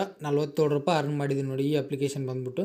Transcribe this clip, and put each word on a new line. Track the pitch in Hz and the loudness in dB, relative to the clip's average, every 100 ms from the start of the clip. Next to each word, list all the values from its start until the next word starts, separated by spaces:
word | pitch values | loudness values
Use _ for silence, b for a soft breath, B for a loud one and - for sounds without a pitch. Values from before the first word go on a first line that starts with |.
| 196 - | -2 -6
ನಲವತ್ತೇಳು | 147 143 151 160 151 | 0 0 2 2 2
ರೂಪಾಯಿ | 147 147 160 | 2 2 2
ಅರ್ನ್ | 143 147 | 2 0
ಮಾಡಿದ್ದೀನಿ | 143 139 135 | 0 0 -2
ನೋಡಿ | 131 143 | 0 2
ಈ | 151 | 0
ಅಪ್ಲಿಕೇಶನ್ | - 139 139 139 127 | 0 -2 -2 -2 -4
ಬಂದ್ಬಿಟ್ಟು. | 127 127 127 | -4 -4 -4